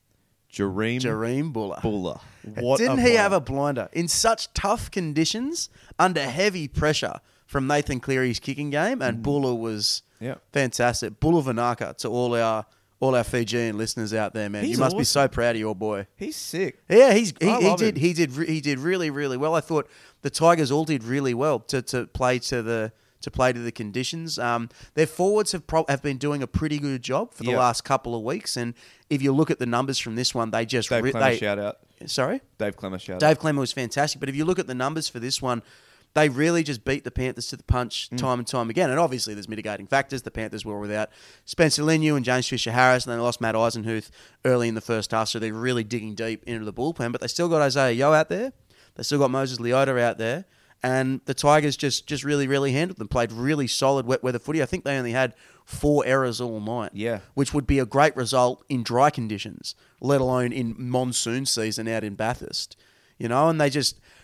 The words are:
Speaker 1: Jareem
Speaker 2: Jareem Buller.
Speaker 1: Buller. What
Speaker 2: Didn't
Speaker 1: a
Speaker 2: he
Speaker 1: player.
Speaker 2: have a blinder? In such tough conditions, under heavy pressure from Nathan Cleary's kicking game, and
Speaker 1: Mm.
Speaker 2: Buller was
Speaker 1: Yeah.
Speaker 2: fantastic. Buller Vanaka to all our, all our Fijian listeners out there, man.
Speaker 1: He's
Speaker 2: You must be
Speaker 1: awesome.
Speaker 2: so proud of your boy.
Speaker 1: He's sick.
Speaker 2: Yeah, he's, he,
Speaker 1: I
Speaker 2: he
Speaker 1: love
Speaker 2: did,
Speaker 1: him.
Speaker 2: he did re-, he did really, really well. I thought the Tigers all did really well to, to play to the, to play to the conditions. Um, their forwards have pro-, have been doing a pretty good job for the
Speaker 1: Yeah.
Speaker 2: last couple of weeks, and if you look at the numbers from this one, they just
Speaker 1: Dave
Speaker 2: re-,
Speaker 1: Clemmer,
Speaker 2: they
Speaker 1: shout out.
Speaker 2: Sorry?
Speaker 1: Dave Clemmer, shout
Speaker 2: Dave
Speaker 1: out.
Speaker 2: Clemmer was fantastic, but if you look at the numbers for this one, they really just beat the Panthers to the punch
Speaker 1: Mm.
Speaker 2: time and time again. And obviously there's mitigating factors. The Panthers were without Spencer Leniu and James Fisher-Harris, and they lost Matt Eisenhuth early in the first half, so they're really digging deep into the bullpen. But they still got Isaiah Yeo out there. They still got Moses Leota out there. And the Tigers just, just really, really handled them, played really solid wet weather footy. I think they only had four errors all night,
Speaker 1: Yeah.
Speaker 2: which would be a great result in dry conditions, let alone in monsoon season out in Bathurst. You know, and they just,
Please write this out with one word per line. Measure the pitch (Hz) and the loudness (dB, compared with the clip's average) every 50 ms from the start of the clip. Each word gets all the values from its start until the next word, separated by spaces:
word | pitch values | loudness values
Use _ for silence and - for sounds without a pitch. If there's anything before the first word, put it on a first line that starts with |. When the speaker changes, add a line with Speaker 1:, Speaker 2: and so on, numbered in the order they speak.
| _ _ _ _ _ _ _ _ _ _ | _ _ _ _ _ _ _ _ _ _
Speaker 1:
Jareem | - - 98 98 92 98 110 113 120 127 | -4 -2 -2 -2 0 -2 -2 -2 -2 -2
Speaker 2:
Jareem | 127 120 110 110 113 117 127 139 151 165 | -2 -2 -2 -2 -2 -2 -2 -2 -4 -4
Buller. | 135 113 107 98 76 - - | -4 -6 -6 -6 -6 -4 -2
Speaker 1:
Buller. | 117 104 101 90 85 - - - - - - - 107 107 | -2 -2 -2 -4 -4 -6 -8 -14 -20 -20 -20 -18 -12 -8
What | - 120 123 135 160 | -4 0 2 2 2
Speaker 2:
Didn't | 233 262 269 269 | 4 2 2 4
Speaker 1:
a | |
Speaker 2:
he | 240 247 | 6 6
Speaker 1:
player. | 233 226 | 6 6
Speaker 2:
have | 202 202 202 | 4 4 2
a | 175 | 2
blinder? | 127 - 139 139 143 147 139 123 98 - | 0 -2 -2 -2 0 0 -2 -2 -6 -4
In | - 160 175 165 | -4 -4 -2 -2
such | - - - 226 226 220 - - _ | 0 2 2 2 2 2 -4 -6 _
tough | - - 202 220 240 - - | -4 0 0 0 -2 -2 -6
conditions, | - 202 175 156 143 151 165 - - 220 247 285 339 - - - - - - - - - | -6 -4 -4 -2 0 0 0 0 0 -2 -4 -4 -4 -6 -8 -10 -12 -20 -20 -16 0 2
under | 165 185 180 160 139 | 2 2 2 0 -2
heavy | 131 120 165 196 214 180 185 151 135 | -2 -2 0 0 0 0 -2 -6 -4
pressure | - - 151 151 151 - - 98 - - - _ _ _ _ | -2 0 2 2 2 2 -2 -4 -6 -10 -14 _ _ _ _
from | _ - 143 131 135 | _ -4 -2 0 2
Nathan | 147 147 143 - 139 123 | 2 0 0 0 -4 -4
Cleary's | - - 135 131 127 127 113 - | -2 -2 0 2 2 0 0 -2
kicking | - - 135 135 147 147 | -6 -6 -6 -6 -4 -4
game, | 139 147 165 220 269 240 | -2 0 0 0 0 -2
and | 135 123 117 117 | -2 -2 -2 -2
Speaker 1:
Mm. | 110 | -2
Speaker 2:
Buller | 139 143 143 139 127 123 | 0 0 2 2 0 0
was | 113 113 113 110 104 104 - - - - _ _ _ | -2 -2 -4 -4 -2 -2 -2 -2 -4 -6 _ _ _
Speaker 1:
Yeah. | 110 123 - - _ _ - | -10 -10 -10 -10 _ _ 0
Speaker 2:
fantastic. | 143 135 123 - - 120 120 120 - - 104 107 - | 0 0 0 0 2 0 2 2 0 -4 -6 -4 0
Buller | - 156 170 170 139 | 2 4 4 4 4
Vanaka | 131 113 113 120 120 120 - 113 71 - - | 2 0 0 0 0 0 -2 -6 -8 -8 -6
to | - 120 | -6 -2
all | 113 123 123 120 120 | 0 0 0 2 2
our, | 117 113 113 110 110 104 - _ _ _ _ _ _ | 2 2 2 0 -2 -4 -8 _ _ _ _ _ _
all | 127 135 127 | 0 2 2
our | 120 113 | 2 2
Fijian | - - 123 117 98 113 120 117 113 107 104 | 0 0 -2 0 0 0 0 0 0 -2 -2
listeners | 110 110 - 120 110 104 110 | -4 -4 -4 -6 -4 -2 -2
out | 110 107 98 - | -2 -2 -2 -4
there, | 110 104 104 | -4 -6 -4
man. | 101 104 107 | -4 -4 -2
Speaker 1:
He's | - - 120 | -2 0 0
Speaker 2:
You | 131 | 0
must | 131 190 | 0 2
be | - | 0
Speaker 1:
awesome. | 135 - - 143 139 | 0 2 2 2 2
Speaker 2:
so | 131 | 2
proud | - 127 117 120 117 | 2 0 0 0 0
of | 110 | 0
your | 107 110 107 | -2 -4 -4
boy. | 92 110 107 104 98 98 - _ | -4 -4 -4 -4 -4 -6 -10 _
Speaker 1:
He's | _ 196 311 311 - | _ -12 -10 -10 -10
sick. | - - - 165 190 143 - - _ - | -12 -8 -4 -4 -4 -4 -4 -10 _ 6
Speaker 2:
Yeah, | 170 220 269 262 196 | 8 10 10 10 8
he's, | 214 233 185 143 - | 6 4 2 -2 0
he, | 160 196 | 2 2
Speaker 1:
I | 226 156 | 4 4
Speaker 2:
he | 170 196 | 4 4
Speaker 1:
love | 180 180 | 4 4
Speaker 2:
did, | 226 220 - 131 | 2 2 2 2
Speaker 1:
him. | |
Speaker 2:
he | 143 180 170 | 2 2 2
did | 156 170 135 | 2 0 0
re-, | 123 143 165 165 | 0 -4 -4 -2
he | 160 156 | -2 -2
did | 139 147 139 127 | 0 -2 -2 0
really, | 139 170 185 185 170 151 | 0 -2 -2 0 -2 -4
really | 139 143 147 139 127 127 | -4 -4 -4 -4 -2 -2
well. | 143 156 165 | 0 0 0
I | 160 | 0
thought | - - 165 151 - - - - - - _ _ | 0 0 -2 -2 -2 -2 -10 -20 -20 -20 _ _
the | - 143 | -8 -6
Tigers | - - 160 165 175 160 151 123 | -2 4 6 6 6 6 4 2
all | 139 151 160 | 2 2 2
did | 151 156 127 110 | 2 -2 -2 -2
really | 113 127 143 139 131 120 | -2 -2 0 0 0 0
well | 117 139 156 143 110 | 2 2 0 0 0
to, | - - - 131 120 | -2 -2 -4 -4 -2
to | - - 123 117 - | -2 -4 -4 -4 -4
play | _ - 131 127 127 123 | _ 0 2 2 2 0
to | - - 135 120 110 | -2 -4 -4 -4 -2
the, | 113 117 113 110 110 - _ _ _ _ _ | -2 -2 -2 -4 -6 -8 _ _ _ _ _
to | - - | -14 -10
play | - - 127 127 123 | -2 2 2 2 2
to | 117 | 0
the | 117 117 | -4 -8
conditions. | - - 113 104 101 123 127 - - 165 165 160 151 - | -8 -8 -10 -6 -6 -6 -6 -4 -6 -8 -8 -8 -6 -4
Um, | 120 120 120 117 117 117 - - - - _ | -2 -2 -2 -2 -4 -6 -12 -18 -20 -6 _
their | 151 156 151 | 0 0 0
forwards | - - 180 196 208 214 208 - | 2 0 0 2 4 2 2 0
have | - 170 - - | -4 -6 -6 0
pro-, | - 160 156 - | 0 0 2 2
have | 139 135 | 0 0
been | - 147 135 127 | 0 -4 -4 -2
doing | 139 147 147 143 135 | -2 -2 -2 -2 -4
a | - | -4
pretty | - - 156 156 151 147 | -2 -2 -2 -2 -2 -2
good | 143 143 135 127 | -2 -4 -4 -4
job | 123 123 127 156 226 117 - | -4 -2 -2 -2 -2 -4 -8
for | - 113 | -6 -4
the | 120 | 0
Speaker 1:
Yeah. | 120 120 | 2 4
Speaker 2:
last | 123 123 113 - - | 4 2 2 0 -2
couple | - 139 127 - 120 117 | 0 -2 0 0 -4 -6
of | 113 107 | -4 -4
weeks, | 117 151 214 - - - 131 | -4 -6 -6 -6 -6 -6 -4
and | 120 117 120 - - - - _ _ _ | -4 -6 -8 -10 -18 -20 -20 _ _ _
if | 151 135 | -2 0
you | 135 139 | 2 2
look | 135 139 160 - | 4 4 4 2
at | 156 - | 0 -2
the | 127 | -2
numbers | 120 120 120 131 135 131 - | 0 0 0 0 0 -4 -4
from | - 120 110 | -4 -4 -4
this | 117 127 - - | -2 -2 -2 -2
one, | 123 113 110 | -2 -2 -2
they | 107 113 117 | -2 -2 -2
just | 110 127 120 110 - | 0 -2 -2 0 0
Speaker 1:
Dave | 123 117 110 | 0 0 2
Speaker 2:
re-, | 131 | 0
Speaker 1:
Clemmer, | 135 - 135 131 | 0 2 2 2
Speaker 2:
they | 117 110 | 2 2
Speaker 1:
shout | 107 104 101 101 | 0 -2 -2 -2
out. | 101 104 - - _ _ _ _ - 147 | -2 -6 -6 -8 _ _ _ _ -12 -8
Speaker 2:
Sorry? | - - 127 143 220 269 - _ _ _ | -2 -2 0 0 -2 -4 -8 _ _ _
Speaker 1:
Dave | 107 104 98 | -4 -4 -4
Clemmer, | - - 95 95 92 | -6 -8 -8 -8 -8
shout | - - 90 90 | -8 -10 -4 2
Speaker 2:
Dave | - 151 | 4 4
Speaker 1:
out. | 156 - | 4 4
Speaker 2:
Clemmer | - 160 147 143 | 2 0 0 0
was | 131 120 | -2 -2
fantastic, | - 135 123 113 - 139 143 151 - 143 | -4 -6 -6 -4 -2 -2 -2 -2 -2 -6
but | 147 135 | -6 -6
if | 135 | -4
you | 143 156 | -2 0
look | 170 185 180 | 0 0 0
at | - 104 | -2 -4
the | 127 | -4
numbers | 123 127 139 160 160 - - | -4 -2 -2 -2 -4 -6 -6
for | - 120 | -8 -6
this | 113 131 135 - | -6 -4 -4 -2
one, | 135 127 123 117 - - - - _ _ _ _ _ _ _ | -2 -2 -2 -2 -4 -10 -20 -20 _ _ _ _ _ _ _
they | 151 156 151 | 4 4 4
really | 127 127 151 165 170 170 160 | 4 2 2 2 4 2 0
just | 147 143 110 - | 0 -4 -6 -4
beat | 127 135 143 - | -4 -4 -4 -4
the | 123 | -6
Panthers | - - 127 127 117 117 120 - | -6 -4 -4 -4 -4 -6 -10 -10
to | - - | -12 -14
the | - | -2
punch | - 127 123 123 110 - - - - | -2 0 0 0 -2 -6 -8 -8 -6
Speaker 1:
Mm. | 120 127 | -6 -4
Speaker 2:
time | 127 131 127 123 | -2 -2 -2 -2
and | 120 - | -4 -4
time | - 127 117 113 | -4 -4 -4 -2
again. | 113 170 185 151 | 0 0 2 2
And | 127 151 | 2 2
obviously | 170 151 131 123 - 110 104 | 2 2 0 -4 -6 -6 -8
there's | 104 98 98 | -10 -10 -10
mitigating | 110 104 104 107 104 98 98 - | -10 -8 -6 -8 -8 -8 -4 0
factors. | 135 139 135 - 139 127 - | 0 0 0 0 -6 -8 -8
The | 110 | -10
Panthers | - 117 110 107 110 107 110 | -8 -8 -8 -8 -8 -10 -10
were | 113 104 104 | -8 -8 -8
without | 104 104 104 107 107 - - - - - - - _ | -6 -4 -4 -4 -4 -6 -8 -18 -20 -20 -20 -20 _
Spencer | - - - 165 151 - 151 151 | -12 2 4 4 4 4 2 2
Leniu | 156 160 156 156 156 147 | 2 2 2 2 2 2
and | 139 120 | 2 2
James | 123 127 127 123 - | 2 0 0 0 -2
Fisher-Harris, | 131 113 - 113 113 123 127 127 127 127 123 | -4 -4 -4 0 4 6 6 6 6 4 2
and | 127 120 | -4 -4
they | 117 | -2
lost | 120 120 120 - | 0 -2 -2 0
Matt | 117 113 107 | -2 -2 2
Eisenhuth | 110 113 117 117 117 104 113 113 110 107 - - - - - _ _ _ | 2 2 2 0 -2 -4 -4 -4 -6 -6 -10 -18 -20 -20 -20 _ _ _
early | 127 127 123 117 117 | 2 2 4 2 0
in | 110 | -2
the | 110 | -4
first | - - 117 110 104 - | -4 -2 -2 -2 -2 -2
half, | 117 113 110 - | 0 0 0 0
so | - 117 | -2 -4
they're | 107 113 107 | -4 -4 -4
really | 110 120 127 127 120 110 | -4 -2 -2 0 0 -2
digging | 104 120 117 107 110 104 | -2 -6 -6 -6 -8 -8
deep | 95 113 113 113 104 - | -6 -6 -6 -6 -8 -8
into | - 117 113 107 | -8 -8 -6 -6
the | 104 92 | -8 -6
bullpen. | 113 123 156 170 - 123 120 | -4 -4 -4 -2 -2 -4 -4
But | 120 120 | -4 -4
they | - 123 | -6 -6
still | - - 170 175 | -2 -2 0 2
got | 165 156 | 4 4
Isaiah | 147 139 123 143 135 127 | 2 2 2 2 2 2
Yeo | 117 117 135 147 156 | 2 2 4 4 4
out | 156 160 - | 4 4 2
there. | 170 190 240 269 - _ _ _ _ _ _ _ _ | -2 -4 -4 -6 -8 _ _ _ _ _ _ _ _
They | - 117 | -10 -4
still | - 147 143 | -2 2 2
got | 139 131 | 2 2
Moses | 131 135 135 127 127 120 | 2 0 -2 -4 -4 -4
Leota | 117 120 123 131 139 135 131 123 | -2 0 2 2 2 2 2 2
out | 120 117 - - | 2 0 0 -2
there. | 113 113 127 170 190 - _ _ _ _ _ _ - | -4 -4 -4 -4 -8 -12 _ _ _ _ _ _ -2
And | 127 131 131 131 131 135 131 - | 0 0 2 0 0 -2 -4 -4
the | - 135 | -6 -6
Tigers | - - 147 151 156 147 147 131 | 2 4 6 6 6 4 2 0
just, | - 151 139 120 - - - | 0 -2 -2 -2 -4 -4 -6
just | 151 131 131 | -8 -6 -2
really, | 143 147 143 139 131 | 0 0 0 2 2
really | 139 139 139 139 | 2 2 2 2
handled | 127 139 165 185 185 - | 2 0 0 -2 -4 -8
them, | 110 101 | -8 -2
played | - 127 117 110 | 0 0 0 0
really | 117 113 123 139 156 147 135 113 | -2 -4 -2 0 0 0 0 -2
solid | - - 139 135 139 135 120 117 | -2 2 2 2 2 2 2 0
wet | 131 123 - | -2 0 0
weather | 127 120 117 | -2 -2 -2
footy. | - - 151 160 | -4 -4 -2 -2
I | 135 - | 0 -2
think | - 185 - | -2 -6 -4
they | 139 139 135 | -4 -2 -2
only | 123 120 | -2 -2
had | 117 131 131 123 - _ - - - _ _ | 0 0 0 0 -2 _ -20 -20 -20 _ _
four | - - - - 147 147 143 - | -16 -8 0 2 4 4 4 4
errors | 123 131 135 131 123 113 113 | 4 2 2 2 0 -2 -4
all | 123 120 110 110 | -6 -6 -6 -6
night, | 104 107 120 123 107 - - | -6 -4 -4 -4 -6 -6 -6
Speaker 1:
Yeah. | 95 107 117 113 98 - - _ | -6 -4 -4 -4 -4 -8 -8 _
Speaker 2:
which | 139 139 - - | -2 -2 0 0
would | 147 127 - | -2 0 2
be | 139 135 | 2 2
a | 131 | 2
great | 110 - 139 147 156 - | 2 4 4 4 4 4
result | - 123 107 - 127 123 123 127 - _ _ | 2 -2 0 2 4 4 2 2 -2 _ _
in | 139 123 113 | -4 -4 -2
dry | - 117 123 139 151 | 0 4 4 6 4
conditions, | - - 117 107 107 98 - 110 - - - - - - _ _ _ _ | 4 0 -4 -6 -6 -6 -8 -10 -12 -12 -14 -14 -14 -14 _ _ _ _
let | - 131 143 135 | 0 2 2 2
alone | 131 127 127 127 123 123 113 | 2 2 2 2 0 0 -2
in | 131 123 113 113 - | -2 -4 -4 -6 -8
monsoon | 127 123 127 127 127 123 117 - - 117 117 131 139 | -6 -2 -2 0 0 0 -2 -2 -2 -2 -2 -2 -2
season | 135 - 117 110 110 104 - 113 113 | -2 -2 -2 -2 -4 -4 -4 -4 -4
out | 113 110 104 | -4 -4 -4
in | 104 101 | -6 -6
Bathurst. | - 110 113 127 - - - - - - - - _ _ _ _ _ _ _ _ _ | -4 -4 -4 -4 -4 -8 -10 -8 -8 -8 -8 -12 _ _ _ _ _ _ _ _ _
You | - 117 | -4 -2
know, | 117 135 151 165 | 2 2 2 2
and | 165 156 | 4 2
they | 151 143 | 2 2
just, | 131 147 127 - - - _ _ _ - | 2 0 -2 -2 -4 -6 _ _ _ -20